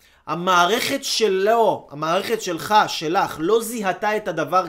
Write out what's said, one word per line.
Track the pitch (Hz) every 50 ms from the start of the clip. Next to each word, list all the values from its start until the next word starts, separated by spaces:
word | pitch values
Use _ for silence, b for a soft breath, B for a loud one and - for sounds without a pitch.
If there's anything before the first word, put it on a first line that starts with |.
| b b b b b
המערכת | b 156 170 175 190 180 175 175 180 220 254 - - 277 269 -
שלו, | - - - 220 202 190 190 196 214 233 233 220 185 143 113 - -
המערכת | 139 147 160 160 175 202 196 233 226 214
שלך, | - 185 170 160 147 202 214 214 175
שלך, | 143 - - 165 151 180 196 165 - - 151
לא | 160 185 220 233
זיהתה | 214 214 247 226 196 185 180 - 214 208 214
את | 214 214 190
הדבר | 165 160 151 139 175 185 -